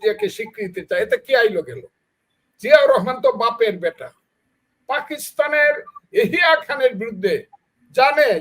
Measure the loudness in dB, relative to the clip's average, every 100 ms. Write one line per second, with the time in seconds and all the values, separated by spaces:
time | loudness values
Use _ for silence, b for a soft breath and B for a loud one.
0 | -4 -2 -4 -6 -12 -10 -12 -10 -6 -4
1 | -2 -4 0 2 2 0 -8 -12 -18 _
2 | _ _ _ _ _ _ 4 6 6 2
3 | 0 -2 -2 0 -2 0 -2 -2 -6 -8
4 | -14 -20 _ _ _ _ _ _ -6 -6
5 | -6 -10 -6 -2 0 2 2 0 -6 -20
6 | -6 0 0 2 4 2 0 0 0 0
7 | -10 -4 -2 -2 -6 -20 _ _ _ 0
8 | 0 2 2 0